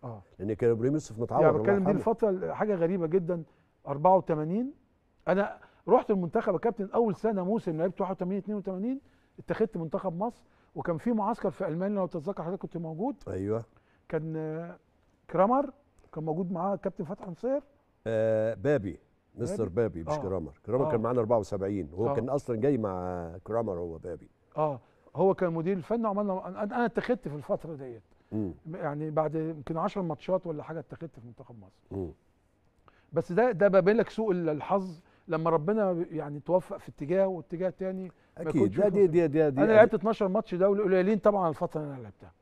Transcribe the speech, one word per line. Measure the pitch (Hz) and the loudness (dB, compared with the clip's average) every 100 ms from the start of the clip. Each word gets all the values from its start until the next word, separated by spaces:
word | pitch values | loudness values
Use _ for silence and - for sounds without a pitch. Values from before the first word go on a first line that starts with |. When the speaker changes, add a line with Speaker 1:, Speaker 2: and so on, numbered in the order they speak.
Speaker 1:
اه. | 127 110 - - | -14 -12 -16 -6
Speaker 2:
لان | 98 | -4
كان | 107 120 | 2 4
ابراهيم | 113 123 | 4 2
يوسف | 151 - 107 | 0 -2 -6
متعور، | 113 120 | 0 4
Speaker 1:
يعني | 156 | 6
Speaker 2:
الله | 147 | 6
Speaker 1:
بتكلم | 214 202 | 4 4
دي | |
Speaker 2:
يرحمه. | 190 170 214 | 4 2 2
Speaker 1:
الفتره | 220 214 | 2 0
ال-، | 185 165 | 0 -4
حاجه | 151 214 190 | -2 -2 2
غريبه | 165 190 165 | 0 0 0
جدا، | 185 170 175 156 _ _ _ - | 0 0 -4 -6 _ _ _ -8
أربعة | 143 180 190 | 2 6 6
وتمانين. | - 156 156 196 254 - _ _ _ _ - | 4 0 0 -2 -4 -8 _ _ _ _ 0
انا | 185 202 - - _ - | 2 0 -6 -18 _ 4
رحت | 240 262 | 4 4
المنتخب | 202 175 - - | 0 0 0 0
يا | 170 | 0
كابتن، | 233 233 196 | 0 -2 -2
اول | 208 233 185 | 0 0 0
سنه | 214 202 | 0 0
موسم | 180 220 - 156 | 0 -2 -2 -2
لعبت | 180 - | -2 -2
واحد | 185 190 | -4 -4
وتمانين، | 180 196 | -4 -4
اتنين | 190 208 | -4 -6
وتمانين، | 190 185 220 269 - _ _ - | -6 -4 -4 -6 -10 _ _ -16
اتخذت | - 170 226 180 | -8 -2 -2 -2
منتخب | 165 196 190 170 | -4 -4 -4 -4
مصر، | 226 - _ _ _ - | -6 -6 _ _ _ -8
وكان | - 165 | -4 -2
في | 233 | 0
معسكر | 226 202 240 196 | 0 0 -2 -2
في | - - | -2 -4
المانيا، | 160 196 208 | -2 -2 0
لو | 180 | -2
تتذكر | 170 147 190 | -4 -6 -6
حضرتك | 165 185 | -6 -6
كنت | 165 202 | -8 -8
موجود. | 165 160 240 262 - | -8 -4 -4 -6 -8
Speaker 2:
ايوه. | 92 98 110 113 _ _ _ - | -6 -2 -2 -4 _ _ _ -8
Speaker 1:
كان، | 165 156 160 | -6 -4 -6
آه، | 156 160 170 180 _ _ _ _ - | -6 -8 -10 -16 _ _ _ _ -4
كرامر، | 165 196 262 277 - _ _ _ | 2 4 4 0 -6 _ _ _
كان | - | -8
موجود | 160 156 180 | -4 -4 -4
معاه | 175 185 196 | -2 -2 -2
كابتن | 196 - | -4 -6
فتحي | 156 202 196 | -8 -8 -10
نصير. | 165 240 277 - _ _ _ 110 | -6 -4 -4 -4 _ _ _ -2
Speaker 2:
آه، | 110 110 110 110 | 0 2 2 0
بابي، | 107 135 143 95 - _ _ _ - | 0 0 0 0 -8 _ _ _ -6
مستر | 123 196 101 | -4 -2 0
Speaker 1:
بابي؟ | 92 110 85 | 0 0 -2
Speaker 2:
بابي، | 78 | -4
مش | 151 | -4
Speaker 1:
آه. | |
Speaker 2:
كرامر. | 104 92 78 - - | -2 -4 -6 -10 -2
كرامر | 123 151 | 0 2
Speaker 1:
آه. | |
Speaker 2:
كان | 120 | 0
معانا | 113 123 | 2 0
أربعة | 110 117 | 2 2
وسبعين، | 98 101 98 101 76 | 0 -2 -2 -2 -4
وهو | 87 120 | -2 0
Speaker 1:
آه. | 139 | 0
Speaker 2:
كان | 123 | -2
اصلا | 139 131 113 | -2 -2 0
جاي | 131 131 | 0 2
مع | 104 92 90 90 85 90 | 0 -4 -4 -6 -8 -12
كرامر، | - 110 110 87 | -6 -4 -2 -4
هو | 87 80 | -6 -8
بابي. | 90 78 62 _ _ - | -10 -12 -14 _ _ -4
Speaker 1:
اه، | 151 127 - _ _ 135 | -2 -4 -12 _ _ 0
هو | 190 | 2
كان | 180 180 | 4 0
مدير | 165 165 196 | 0 -2 -2
الفني، | - 233 220 | -2 -2 0
وعملنا، | 196 208 185 180 | -2 -2 -4 -6
انا، | 196 | -8
انا | 208 240 240 | -4 -2 0
اتخذت | - 185 247 160 | 0 0 -2 -2
في | 147 | -8
الفتره | - 196 156 151 | -4 -6 -6 -10
ديت. | 135 113 - _ _ | -12 -14 -18 _ _
Speaker 2:
مم. | 107 98 - 160 | -4 -4 -6 -12
Speaker 1:
يعني | 185 160 147 156 | -6 -6 -4 -2
بعد | 151 156 156 | 0 0 -2
يمكن | 156 160 131 165 | -4 -6 -6 -4
عشر | 190 202 | -2 -2
ماتشات | 175 151 - 185 175 | -4 -6 -2 -2 -2
ولا | 151 | -8
حاجه | 131 160 | -8 -10
اتخذت | - 139 131 - | -10 -14 -14 -16
في | 120 | -20
منتخب | 113 127 117 | -20 -20 -20
مصر. | 95 _ _ | -20 _ _
Speaker 2:
مم. | 101 90 - _ _ _ _ _ _ _ _ _ | -8 -8 -10 _ _ _ _ _ _ _ _ _
Speaker 1:
بس | 147 - | -4 0
ده، | 180 247 | 2 2
ده | 175 202 | 4 6
بابين | 190 175 226 | 6 6 4
لك | 202 | 2
سوء | - 220 | 0 0
ال-، | 180 165 | 2 0
الحظ، | 151 - 196 185 160 _ _ - | -2 0 -2 -2 -10 _ _ -6
لما | 160 165 | -2 2
ربنا | 165 156 220 196 170 170 | 2 2 2 2 0 -4
يعني | 160 151 147 | -6 -8 -8
توفق | - 180 - 196 | 0 0 0 -8
في | - | -12
اتجاه | - 143 185 196 | -10 0 2 2
واتجاه | 180 - 170 185 | 0 -8 -4 -4
تاني | - 190 190 185 - _ - | -4 -6 -6 -10 -16 _ -8
ما | 160 | -2
Speaker 2:
أكيد. | 156 | 2
Speaker 1:
كنتش | - 123 | 2 4
Speaker 2:
ده، | 202 | 2
دي، | 196 | 6
Speaker 1:
يكون | 190 | 4
في-، | |
Speaker 2:
دي، | 165 165 | 6 4
دي، | 151 151 | 4 2
دي، | 131 | 4
Speaker 1:
انا | 220 | 6
Speaker 2:
دي. | |
Speaker 1:
لعبت | 220 226 | 8 8
اتناشر | 214 208 220 196 | 6 0 0 0
ماتش، | 196 - 180 | 0 -2 2
ده | 190 | 2
قليلين | 202 208 185 185 214 | 4 4 4 4 4
طبعا | 214 202 | 2 4
على | 170 | 0
الفتره | 147 175 156 | 0 -4 -4
اللي | 147 | -8
انا | 135 | -10
لعبتها. | 107 - 92 _ | -14 -18 -20 _